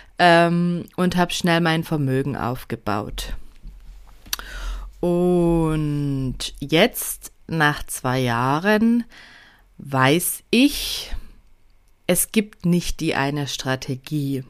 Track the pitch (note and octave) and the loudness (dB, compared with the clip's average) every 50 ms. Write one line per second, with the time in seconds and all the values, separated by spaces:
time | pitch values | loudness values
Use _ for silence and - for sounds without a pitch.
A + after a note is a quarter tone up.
0 | - - - - F3 F3 E3+ E3+ E3+ E3+ E3+ F3 F3 F3 F3 E3+ - - - - | -20 -10 0 4 6 6 8 8 6 4 4 2 2 0 0 -2 -6 -8 -4 -2
1 | F3+ F3+ E3+ F3+ F3 F3 - - - F3 E3 E3 F3 D#3+ D#3+ E3 E3 - E3 D3+ | 0 0 2 2 0 0 0 0 0 2 2 4 2 2 2 0 0 -2 -2 0
2 | C#3 C3+ C3 C3 C3+ C#3 C3 - F2 A#2 B2+ - - - A#2 - - - G2 G#2 | 0 2 0 0 0 -2 -4 -4 -4 -4 -6 -6 -8 -8 -10 -6 -4 -4 -2 -2
3 | - - - - - - - - - - - - - - - - - - - - | -4 -6 -8 -10 -8 -8 -8 -8 -10 -12 -16 -18 -20 -18 -18 -18 -20 -20 -20 -20
4 | - - - - - - - - - - - - - - - - - - - - | -20 -20 -20 -20 -16 -14 -12 -12 -12 -12 -12 -10 -8 -8 -8 -8 -10 -14 -8 -4
5 | - F3 F3 F3 F3+ F3+ F3+ F3 E3+ E3+ E3+ E3 D#3+ D#3 D#3 D#3 D3+ D3 D3 D3 | -2 0 2 2 2 2 4 4 4 4 2 2 2 0 0 0 -2 -2 -2 -2
6 | C#3+ C#3+ C#3 C3+ C3 B2+ B2 - - - - - C#3+ C#3 D#3 E3 G#3 B3 - - | -2 -2 -2 -2 -4 -4 -6 -6 -8 -10 -10 -10 -4 0 4 4 4 4 2 -2
7 | - - - - - - - _ - - D#3+ E3 D3+ D3 D3 - - - - - | -8 -8 -10 -10 -14 -20 -20 _ -10 -6 0 2 2 2 0 -2 -6 -10 -8 -6
8 | - B2+ B2+ C3 B2+ A#2+ A#2 A#2 B2 C3 C#3+ D#3 F#3 G#3 G#3+ G#3+ A3+ A3+ A#3 A#3+ | -2 -2 0 0 0 0 0 0 0 0 0 0 2 2 2 4 4 2 2 2
9 | A#3 - - - - - - - - - _ _ _ _ _ - - C#3 C#3 C3 | 0 -4 -10 -20 -20 -20 -20 -20 -20 -20 _ _ _ _ _ -18 -8 -4 0 2
10 | C3 C3+ D3+ F3+ - - - - - _ - A#3 C4+ C#4+ - - - - - - | 4 4 4 4 2 -2 -4 -8 -2 _ 4 4 4 4 2 -2 -6 -6 -6 -8
11 | - - - - - - - - - - - - _ - _ _ _ _ _ _ | -8 -8 -8 -8 -8 -10 -16 -20 -20 -20 -20 -20 _ -20 _ _ _ _ _ _
12 | _ - F3+ F3 - - - A3+ G3+ G#3 - - - E3+ F3 F3 - - - - | _ -2 -2 0 -2 0 0 0 0 0 -4 -4 0 0 2 2 0 -2 -4 -2
13 | D#3 E3 - - C3+ C#3+ D3 D3 C#3+ B2+ - - - C3 C3 C3 - - C3 C3 | -2 -2 -2 0 -2 -2 -2 -4 -4 -6 -6 -6 -4 -4 -4 -4 -4 -8 -8 -8
14 | - - D3+ D3+ C#3 C#3 C#3 B2+ B2+ - | -8 -6 -4 -4 -2 -2 -4 -6 -8 -10